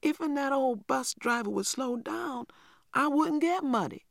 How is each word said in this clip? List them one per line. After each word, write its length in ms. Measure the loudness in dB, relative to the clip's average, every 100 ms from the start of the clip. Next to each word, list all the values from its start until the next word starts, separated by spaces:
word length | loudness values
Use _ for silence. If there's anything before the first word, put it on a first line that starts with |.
if'n 320 | 0 -2 -2
that 180 | 0 0
old 340 | 2 2 0 -2
bus 280 | -2 -2
driver 360 | -4 -2 0 0
would 160 | -2 -2
slow 300 | -4 -4 -4
down, 500 | -6 -6 -6 -8 -10 -18 -20 -20 _
I 160 | 0 2
wouldn't 340 | 4 4 4
get 220 | 2 2
muddy. 420 | 2 0 0 -6 _